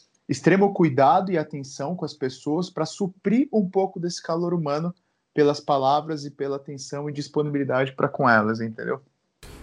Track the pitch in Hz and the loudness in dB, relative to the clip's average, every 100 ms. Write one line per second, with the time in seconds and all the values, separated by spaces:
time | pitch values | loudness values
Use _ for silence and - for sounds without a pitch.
0 | _ _ - - 160 190 196 196 165 131 | _ _ -6 0 4 4 4 4 2 4
1 | 139 180 196 170 151 147 135 - 143 180 | 4 4 2 -2 -4 -8 -12 -10 -8 -6
2 | 151 - 131 131 147 156 180 - 156 - | -8 -6 -6 -6 -4 -2 -4 -4 -6 -4
3 | 190 - 196 226 294 220 185 196 190 170 | -6 -4 0 0 2 0 0 0 -2 -4
4 | 170 175 - 165 175 175 151 147 175 - | -8 -8 -6 -2 -2 -2 -2 -2 -4 -8
5 | _ _ _ - 143 143 - 139 131 147 | _ _ _ 2 2 2 0 2 4 2
6 | 156 156 143 139 139 139 139 139 135 143 | 0 -6 -8 -8 -6 -6 -8 -14 -12 -8
7 | 147 143 143 151 147 143 131 127 135 - | -8 -8 -4 -2 -2 -2 0 0 0 0
8 | 143 - 131 113 107 113 113 110 117 131 | -2 2 4 6 4 0 -4 -6 -6 -6
9 | - _ _ _ - - | -8 _ _ _ -20 -20